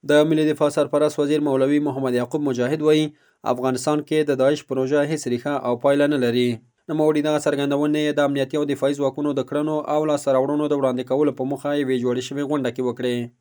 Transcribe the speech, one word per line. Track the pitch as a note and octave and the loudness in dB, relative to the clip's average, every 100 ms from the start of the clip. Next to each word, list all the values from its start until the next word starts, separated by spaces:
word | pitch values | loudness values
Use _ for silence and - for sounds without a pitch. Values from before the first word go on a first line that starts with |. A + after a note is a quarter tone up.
| D3 | 4
د | D3 D#3 | 4 6
ملي | D#3 D#3 | 2 2
دفاع | D3+ D3 | 2 0
سرپرست | D3+ C#3 D3 D3+ D3 | 2 0 2 0 0
وزیر | D3 D3+ | 0 0
مولوي | D3 C3+ C3+ D3 | 2 2 2 2
محمد | D3 C3 C3 B2 | 0 -2 -2 -2
یعقوب | B2 D#3 D3 | -2 -4 -2
مجاهد | B2 B2 D#3 D3+ | -2 -2 0 2
وایي، | D#3 D#3 - _ _ - | 2 0 -6 _ _ -4
افغانستان | B2 B2+ B2+ C#3 D3+ D3 | -2 0 -2 -2 -2 0
کې | D#3 D3+ | -2 0
د | C3 | 2
داعش | C3 D3 - | 2 2 -4
پروژه | C3 C3 D3 D3 | -4 0 0 0
هیڅ | D#3 C3+ | -2 -4
ریښه | A#2+ C#3+ C#3+ B2 | -4 -2 -4 -2
او | B2 | 0
پایله | C#3 C#3+ C#3+ | 2 2 2
نه | C#3+ | 2
لري. | B2 A#2+ B2 A2+ _ _ - | 0 2 0 -2 _ _ -6
نوموړي | D#3 D#3 D3+ D3+ | 0 2 2 2
دغه | D3+ D3 | 0 0
څرګندونې | C#3+ C#3+ C#3+ D3+ D3+ D3+ D3 | -2 0 0 0 0 0 0
د | C#3+ | 0
امنیتي | C#3+ C3+ D3+ | 0 -2 -2
او | D3 | -2
دفاعي | C#3 C#3 C#3+ | 0 -2 0
ځواکونو | C#3 C3+ D3 C3+ | -2 -2 -4 -2
د | B2 | -2
کړنو | C#3+ D3+ D3+ - | -4 -2 -4 -2
او | D3+ D#3 | -2 0
لاسته | D3 C#3+ C3 | 0 2 2
راوړنو | C#3 D3 D3+ | 2 0 0
د | D3 | 0
وړاندې | C3+ B2 B2+ | 0 -2 -2
کولو | C3+ D3 B2+ | 0 0 0
په | C3 | -6
موخه | C#3 D3 D3 | -4 -4 -2
یوې | C3+ C3 | 0 0
جوړې | B2 A#2+ B2+ | 0 -2 -4
شوې | C#3 C#3+ | -6 -4
غونډه | D3 B2+ A#2+ | -2 -2 -2
کې | B2+ | -4
وکړې. | A#2+ B2 A#2+ A#2+ _ | -2 -4 -4 -6 _